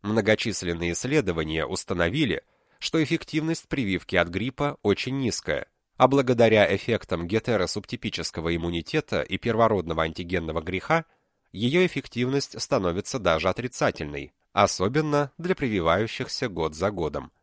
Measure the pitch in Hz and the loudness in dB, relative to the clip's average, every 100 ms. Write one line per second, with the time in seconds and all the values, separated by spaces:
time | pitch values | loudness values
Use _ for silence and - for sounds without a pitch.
0 | 101 110 104 107 117 95 90 85 87 85 | 0 0 4 2 2 -4 -4 -2 -2 -2
1 | 127 151 101 82 78 80 69 90 - 87 | 0 0 0 -2 -2 -2 -2 -4 -4 0
2 | 85 123 139 80 _ _ _ _ - 160 | 0 0 0 -2 _ _ _ _ -4 -2
3 | 151 165 - 151 156 165 - - 107 90 | 0 -2 -2 -4 -2 -4 -4 -2 0 -2
4 | - 90 87 90 117 - 143 143 104 98 | 0 0 2 0 -4 -2 -4 0 2 2
5 | - 135 127 - - 71 - _ _ _ | 0 -2 -2 -2 -2 -4 -4 _ _ _
6 | 127 139 127 120 113 110 92 95 - 110 | 4 4 2 6 6 8 6 2 0 -2
7 | - 87 87 107 - 110 87 104 - 117 | -2 -6 0 -2 0 0 0 -4 -8 -8
8 | 113 - 80 - 82 85 85 87 82 156 | -6 -6 -6 -4 -2 -2 -2 -4 -2 -4
9 | - 92 - 92 117 110 113 104 82 80 | -2 -4 -2 -4 -2 4 4 4 0 0
10 | 80 82 87 90 82 80 80 92 - 165 | 0 -2 -4 -4 -2 -4 -4 -6 0 -2
11 | 160 _ _ _ _ 95 117 170 180 - | -2 _ _ _ _ -4 0 2 2 0
12 | - 120 123 139 - - - 135 92 85 | -8 -4 -2 -2 -4 -8 -2 0 0 -2
13 | - 131 90 80 90 92 120 - 135 - | -4 -2 2 2 2 -2 -6 -2 -2 -2
14 | 78 73 65 _ _ - 101 - 95 135 | -8 -8 -12 _ _ 4 4 4 0 0
15 | 151 147 143 _ 170 185 135 104 82 87 | 2 2 0 _ -4 -2 0 2 4 2
16 | 113 - 127 - 127 85 80 78 92 101 | 0 -4 -8 -4 -4 -2 -4 0 -2 0
17 | 78 71 67 _ | -4 -4 -10 _